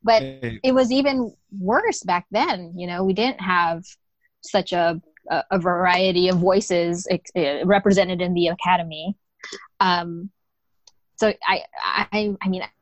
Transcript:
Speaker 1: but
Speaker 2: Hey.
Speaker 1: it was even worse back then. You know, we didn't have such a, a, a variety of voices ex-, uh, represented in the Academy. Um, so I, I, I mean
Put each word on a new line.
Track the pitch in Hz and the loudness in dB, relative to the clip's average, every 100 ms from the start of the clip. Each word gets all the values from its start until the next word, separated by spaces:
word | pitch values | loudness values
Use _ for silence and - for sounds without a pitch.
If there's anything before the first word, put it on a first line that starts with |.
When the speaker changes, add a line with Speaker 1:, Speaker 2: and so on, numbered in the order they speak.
Speaker 1:
but | - 170 | 4 2
Speaker 2:
Hey. | 135 135 123 113 | 2 -8 -10 -2
Speaker 1:
it | 262 | 2
was | 262 247 | 2 2
even | 262 277 269 233 _ _ 196 | 2 2 0 -4 _ _ -8
worse | 185 262 440 - | 0 0 0 -4
back | 180 175 - | -2 -4 -2
then. | 208 330 202 170 180 | -2 -2 -4 -8 -10
You | 175 | -8
know, | 175 | -2
we | 190 | 0
didn't | 190 240 - | 0 -2 -2
have | 185 180 170 170 - - _ _ _ _ | 0 2 2 -2 -10 -20 _ _ _ _
such | - 202 - | -2 -2 0
a, | 175 170 170 _ _ - | 0 0 0 _ _ -4
a, | 160 - | -4 0
a | 180 | 0
variety | 175 175 180 180 190 175 180 | 0 2 2 4 2 2 2
of | 180 | 4
voices | 180 190 - 175 170 175 - | 4 2 2 0 0 -2 -2
ex-, | 180 - 185 | -4 -4 -2
uh, | 143 143 180 | -2 0 2
represented | 202 202 196 180 175 | 4 4 4 2 -2
in | 180 | -2
the | 175 170 | 0 0
Academy. | 175 180 180 165 156 170 202 _ _ - - - _ | 0 0 0 0 -8 -10 -10 _ _ -18 -18 -20 _
Um, | 185 175 175 170 190 _ _ _ _ _ _ _ _ - | 2 2 -2 -10 -12 _ _ _ _ _ _ _ _ -2
so | 220 202 - | 0 0 -2
I, | 190 - - - - - | -2 -4 -8 -4 -4 -4
I, | 214 208 190 | -4 -4 -4
I | 190 | -4
mean | 185 - _ | -4 -8 _